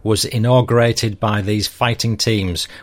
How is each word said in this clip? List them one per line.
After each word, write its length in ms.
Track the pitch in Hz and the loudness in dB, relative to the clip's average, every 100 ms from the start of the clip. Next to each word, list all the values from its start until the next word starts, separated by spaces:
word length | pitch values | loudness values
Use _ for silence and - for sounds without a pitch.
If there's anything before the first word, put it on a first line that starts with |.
was 220 | 107 107 | -2 -2
inaugurated 960 | - 120 120 127 110 120 117 110 113 101 | -2 -2 2 2 4 2 2 2 -4 -2
by 220 | 110 104 | -2 -2
these 260 | 98 107 98 | 0 -2 -4
fighting 480 | - 120 113 117 104 | -2 -2 -2 -2 -2
teams, 500 | 120 107 92 82 - - | 0 0 -2 -4 -8 -12